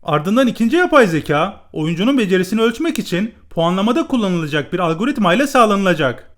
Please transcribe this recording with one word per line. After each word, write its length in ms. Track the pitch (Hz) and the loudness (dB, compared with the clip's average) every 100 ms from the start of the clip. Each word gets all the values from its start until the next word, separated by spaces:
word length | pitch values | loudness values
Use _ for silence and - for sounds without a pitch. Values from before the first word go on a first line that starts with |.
Ardından 440 | - 151 156 220 262 | -2 -2 0 2 2
ikinci 300 | - 226 320 | 2 0 2
yapay 300 | 359 311 226 | 2 4 4
zeka, 540 | 160 - 147 180 - - | 2 -2 -2 -2 -6 -14
oyuncunun 440 | - 156 165 214 277 | -6 -4 -2 0 0
becerisini 440 | 208 185 180 214 | 2 0 0 0
ölçmek 380 | 226 233 330 - | 0 0 -2 -2
için 340 | - 175 220 - - | -4 -4 -4 -8 -12
puanlamada 580 | - 165 185 208 247 - | -2 0 0 0 0 0
kullanılacak 680 | 254 202 175 156 147 135 | -2 0 -2 -2 -4 -4
bir 60 | 180 | -4
algoritma 540 | 175 160 233 277 196 | -2 -2 -2 0 0
ile 140 | 185 277 | 2 2
sağlanılacak. 840 | 262 220 202 196 160 143 117 - | 2 2 2 0 0 0 -4 -12